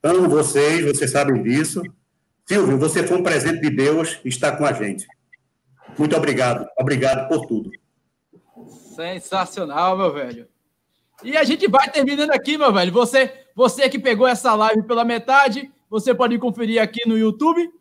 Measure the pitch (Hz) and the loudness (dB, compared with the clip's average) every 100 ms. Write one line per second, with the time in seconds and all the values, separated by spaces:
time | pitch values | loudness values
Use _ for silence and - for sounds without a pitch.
0 | 151 185 180 147 147 143 147 165 156 139 | 2 2 4 2 2 2 2 2 0 0
1 | 139 135 143 123 101 131 156 196 180 _ | -2 0 0 0 0 0 -2 -6 -10 _
2 | _ _ _ _ - 202 151 135 156 165 | _ _ _ _ -2 0 2 2 0 0
3 | - 180 180 156 147 160 151 123 139 156 | 0 0 0 0 0 -2 -2 0 2 2
4 | 160 - - 120 147 143 147 123 104 95 | -2 -8 -10 -4 -4 -2 -2 -2 -6 -8
5 | - - _ _ _ _ _ _ - - | -14 -20 _ _ _ _ _ _ -20 -2
6 | 151 - 139 123 123 120 - - 131 139 | 0 2 0 0 0 -2 -6 -4 -2 0
7 | 131 131 - 160 - 110 98 - _ _ | 0 0 0 -4 -2 -6 -6 -18 _ _
8 | _ _ _ 175 _ - - - - - | _ _ _ _ _ -20 -20 -20 -20 -12
9 | 165 185 - 190 180 - 165 143 180 185 | -10 -10 -6 -4 -4 -6 -6 0 0 2
10 | 185 143 127 117 117 _ _ _ _ _ | 0 -2 -10 -12 -20 _ _ _ _ _
11 | _ _ 233 294 320 302 370 262 269 302 | _ _ -4 0 2 2 2 2 2 0
12 | 269 285 302 294 - 302 285 196 180 190 | 0 0 0 0 0 0 2 2 2 2
13 | 240 262 262 - _ - 247 - 269 262 | 2 2 0 -4 _ 0 0 2 -2 0
14 | 262 214 254 240 - 214 220 220 220 233 | -2 2 2 2 0 2 2 0 0 -2
15 | 233 233 233 269 277 220 269 _ _ 214 | 0 -2 2 4 4 0 -10 _ _ -4
16 | 220 240 247 233 247 220 226 226 214 226 | -2 0 0 0 -4 -4 -2 0 0 -2
17 | 233 220 220 214 302 339 339 - | -2 2 0 2 0 0 -2 -8